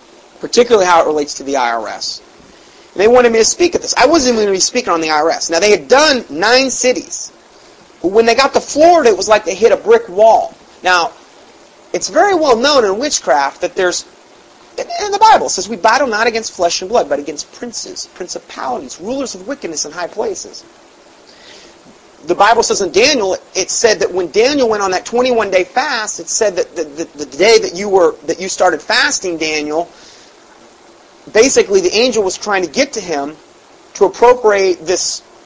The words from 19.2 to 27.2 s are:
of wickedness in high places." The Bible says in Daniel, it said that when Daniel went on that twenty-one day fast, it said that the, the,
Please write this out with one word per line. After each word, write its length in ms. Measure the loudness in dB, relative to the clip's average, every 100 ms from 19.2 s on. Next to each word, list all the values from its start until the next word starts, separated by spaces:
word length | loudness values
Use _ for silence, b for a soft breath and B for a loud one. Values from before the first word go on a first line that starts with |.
| -8
of 140 | -10 -12
wickedness 380 | -10 -10 -8 -10
in 60 |
high 160 | -8 -10
places." 560 | -6 -6 -8 -12 -18 -20 _ _ _ -20 _ -20 B B B B B -20 -20 _ -14 -4
The 80 | 2
Bible 260 | 4 4
says 200 | 2 -2
in 100 | -2
Daniel, 460 | 2 2 2 -2 -4 -8 -8
it 160 | -6
said 300 | 0 0 0
that 100 | -2
when 180 | -4 -2
Daniel 400 | 2 2 2 0
went 140 | 0
on 80 | -2
that 140 | -4 -2
twenty-one 440 | -2 0 0 0
day 140 | -2
fast, 560 | -2 -4 -4 -6 -8 -10
it 100 | -6
said 280 | -2 -2 -2
that 180 | -6 -6
the, 80 |
the, 420 | -10 -10 -12 -12